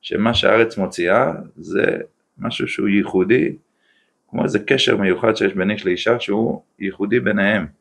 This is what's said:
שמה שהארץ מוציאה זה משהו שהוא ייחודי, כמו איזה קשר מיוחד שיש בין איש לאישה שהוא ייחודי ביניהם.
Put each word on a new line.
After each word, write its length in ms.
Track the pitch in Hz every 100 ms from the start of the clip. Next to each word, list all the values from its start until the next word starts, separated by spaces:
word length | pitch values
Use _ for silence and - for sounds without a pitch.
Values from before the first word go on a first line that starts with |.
שמה 320 | - 95 110
שהארץ 440 | 117 98 110 113 -
מוציאה 540 | 92 - 87 104 135 - - -
זה 280 | - 95 - - - _ _ _
משהו 300 | - - -
שהוא 200 | - 101
ייחודי, 680 | 101 95 95 92 123 78 - _ _ _ _ _ _ _
כמו 140 | -
איזה 160 | - 104
קשר 380 | - 135 - 110
מיוחד 380 | 98 92 110 110
שיש 180 | 101
בין 180 | 95 92
איש 140 | 104 95
לאישה 340 | 90 - 120
שהוא 420 | - 104 117 - _ _
ייחודי 400 | 98 - 101 123
ביניהם. 460 | 98 104 98 107 76 _